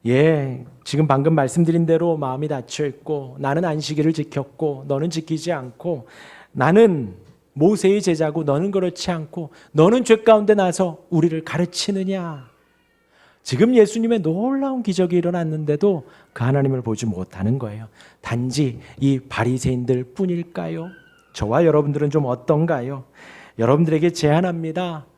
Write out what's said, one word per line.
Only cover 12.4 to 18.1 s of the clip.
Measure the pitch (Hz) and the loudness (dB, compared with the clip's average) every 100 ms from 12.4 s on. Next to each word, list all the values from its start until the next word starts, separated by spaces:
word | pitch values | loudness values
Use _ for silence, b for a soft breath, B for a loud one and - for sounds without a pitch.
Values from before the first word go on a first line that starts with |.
| 123 _ _ _ _ _ _ b b b | -18 _ _ _ _ _ _ b b b
지금 | - 127 226 | -6 2 6
예수님의 | 247 214 233 226 233 | 6 4 2 -2 0
놀라운 | 160 170 240 269 269 262 | 0 -2 -2 -2 -4 -4
기적이 | 214 180 180 175 | -4 -2 0 0
일어났는데도 | 170 175 160 156 147 151 202 170 B B B | 0 -2 -4 -4 -4 0 0 0 B B B
그 | - | -4
하나님을 | 117 139 135 131 | 0 2 0 -2
보지 | 113 107 113 | -4 -4 -4
못하는 | 92 92 92 101 131 | -6 -10 -4 -2 -2
거예요. | 113 107 110 B B | -6 -12 -16 B B